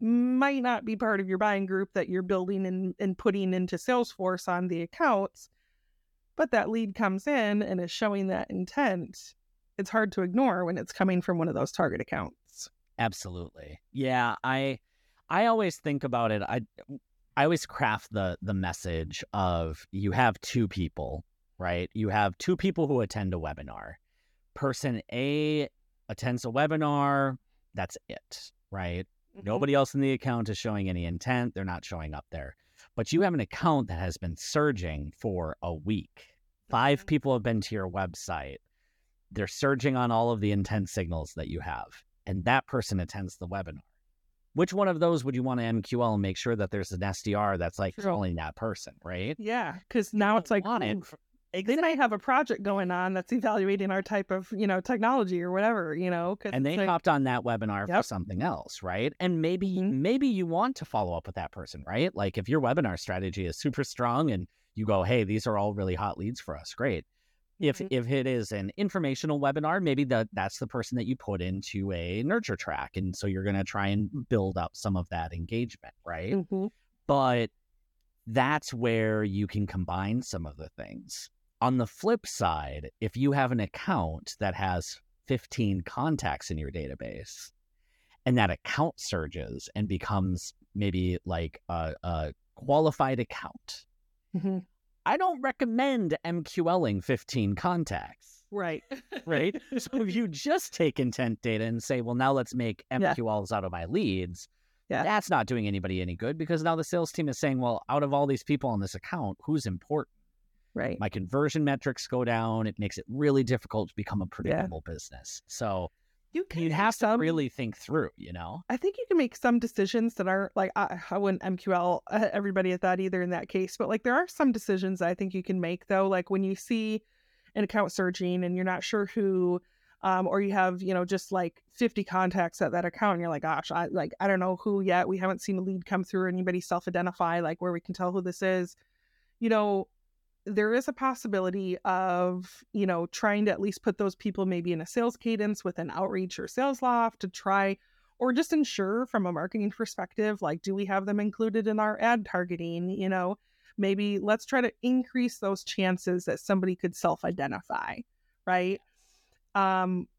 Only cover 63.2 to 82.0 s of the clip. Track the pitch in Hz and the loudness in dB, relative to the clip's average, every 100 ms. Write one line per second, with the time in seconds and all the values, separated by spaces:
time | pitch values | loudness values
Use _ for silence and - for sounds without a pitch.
63.2 | 95 98 87 - 147 127 135 - 123 123 | -2 -2 -4 -2 -4 -2 -4 -2 0 2
64.2 | 156 98 90 _ _ - 107 98 95 123 | 2 0 -4 _ _ -6 2 2 4 2
65.2 | 98 107 123 104 104 101 95 90 101 - | 2 0 0 0 0 0 -2 0 -2 -4
66.2 | 101 127 - 76 - - 131 90 - _ | -6 -8 -10 -10 -10 -4 -2 -2 -6 _
67.2 | _ _ _ - 156 135 190 127 120 135 | _ _ _ -2 0 0 -2 -2 0 0
68.2 | 131 127 107 104 98 - 202 - 147 131 | 2 0 -2 -4 -6 -2 -2 0 -2 -2
69.2 | 156 147 139 147 151 185 175 135 135 120 | -2 0 0 0 0 0 2 2 2 2
70.2 | 110 98 95 - - 123 113 123 110 127 | 0 -2 -4 -4 -6 -4 -2 -2 -2 -4
71.2 | - 98 90 95 - 101 98 87 87 98 | -2 -2 -2 -4 -4 -4 -2 -2 -2 -2
72.2 | 135 226 220 98 - 76 - 95 92 90 | 0 0 -2 -6 -4 -6 -6 -4 -4 -2
73.2 | 101 95 98 98 95 104 98 101 101 143 | -2 -2 0 0 -2 -2 0 0 0 -4
74.2 | 120 113 95 90 85 - 104 92 90 85 | 0 2 2 -2 -4 -4 -2 -2 -2 -4
75.2 | 80 85 85 113 120 - - - - 82 | -4 -6 -4 -4 -4 -6 -20 -18 -10 -8
76.2 | - 190 170 190 202 _ _ _ - 139 | -4 -4 -2 -4 -4 _ _ _ 0 2
77.2 | 131 123 113 _ _ _ _ _ _ _ | 4 2 0 _ _ _ _ _ _ _
78.2 | - 113 131 151 - 120 120 113 110 107 | -4 2 2 2 -2 -2 2 2 2 2
79.2 | 107 98 101 - 101 92 85 90 98 120 | 0 0 -2 0 -2 -2 -2 -2 0 -2
80.2 | - 92 80 73 76 - 50 52 - - | -2 -6 -8 -10 -14 -12 -12 -12 -14 -14
81.2 | - _ _ - 123 131 117 - | -14 _ _ -2 2 2 0 -2